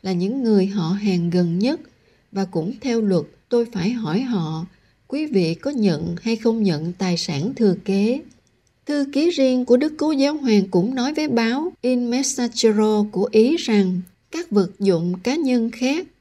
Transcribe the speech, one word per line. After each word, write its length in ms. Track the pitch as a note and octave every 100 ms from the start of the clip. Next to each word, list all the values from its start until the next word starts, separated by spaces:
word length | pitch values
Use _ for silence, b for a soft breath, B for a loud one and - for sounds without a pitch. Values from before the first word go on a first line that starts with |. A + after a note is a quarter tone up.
là 100 | F#3+
những 320 | F3+ F#3+ C4+
người 220 | A#3 G3+ F#3+
họ 240 | G3+ D#3+
hàng 400 | G3+ G#3 F3+ E3+
gần 300 | F3+ F3 F3
nhất, 200 | A#3+ E4 - b b b b
và 140 | G3 F#3
cũng 280 | E3+ E3+ C4+
theo 200 | C4+ A#3
luật, 220 | G#3+ F3+ C#3+ _ _
tôi 160 | A#3+ A#3
phải 160 | G#3 F3+
hỏi 300 | B3 F3+ F3+
họ, 440 | C4 G#3 D#3 D#3+ F3+ b b b _
'Quý 180 | C#4 D4+
vị 280 | G#3 E3
có 180 | E3 C4+
nhận 440 | C#4+ G#3 D3+ E3 E3+
hay 140 | A3 A3+
không 280 | A#3 A3+
nhận 300 | G3+ D3+ E3
tài 240 | F3 F3+ E3+
sản 360 | - C#3+ F#3+ C4+
thừa 200 | G#3+ F3 -
kế?'" 340 | G3 G#3+ C#4 - _ _ _ _ _ -
Thư 200 | D4 C#4
ký 160 | C#4 E4
riêng 360 | D4+ C4 B3+ B3
của 120 | B3
Đức 160 | D4+ D4+
Cố 140 | D4+
Giáo 260 | C#4+ C#4 D4+
Hoàng 300 | C4 G#3 F#3+
cũng 240 | F#3 G3+ C4
nói 180 | B3+
với 140 | D#4 D4+
báo 440 | A#3 A3+ B3+ E4+ -
Il 180 | B3 B3
Messaggero 1040 | A#3+ B3 C4+ - A#3+ A#3+ A3 G#3+ G#3+ G#3+ G#3
của 180 | F#3 G3+
Ý 260 | G#3+ A#3 E4+
rằng 440 | - G#3 F#3+ F3+ F3+ _ _
các 200 | E4 F4
vật 200 | G#3 F3+ -
dụng 340 | G3 E3 F3 F3+
cá 120 | A#3+ D4+
nhân 360 | C4+ B3 A3+
khác 360 | - B3+ D#4 - _